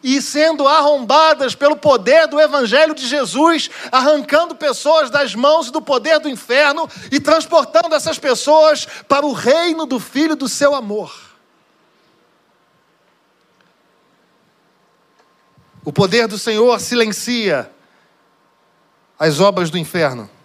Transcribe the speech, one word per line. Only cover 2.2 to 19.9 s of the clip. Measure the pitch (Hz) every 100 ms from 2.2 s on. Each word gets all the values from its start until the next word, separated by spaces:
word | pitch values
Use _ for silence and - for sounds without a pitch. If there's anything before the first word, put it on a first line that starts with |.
| 320
do | 294
evangelho | 302 277 233 247 320
de | 302 254
Jesus, | 285 226 202 320 320 - - -
arrancando | 262 262 302 226 302 339
pessoas | 320 302 233 285 320 269
das | 285 269
mãos | 202 277 320 240
do | 311
poder | 311 262 220 302
do | 311
inferno | 240 - 254 294 294 320 - -
e | 277
transportando | 285 320 311 330 262 320 339
essas | 311 320 302
pessoas | 269 240 - 311 311 294 - - -
para | 277 285
o |
reino | 202 233 311 349 320 302
do | 247
Filho | - 269 320 302
do | 269
seu | - 285
amor. | 285 214 214 165 - - _ _ _ _ _ _ _ _ _ _ _ _ _ _ _ _ _ _ _ _ _ _ _ _ _ _ _ _ _ _ _ _ _ _ _ _ _ _ _ _ _ _ _ _ _
O | 156
poder | 147 190 226 226
do | 202
Senhor | - 214 240 226
silencia | - 240 226 196 - 240 202 143 113 _ _ _ _ _ _ _ _ _ _ _ _ _ _ _
as | 160 147
obras | 196 185 170
do | 175
inferno. | 151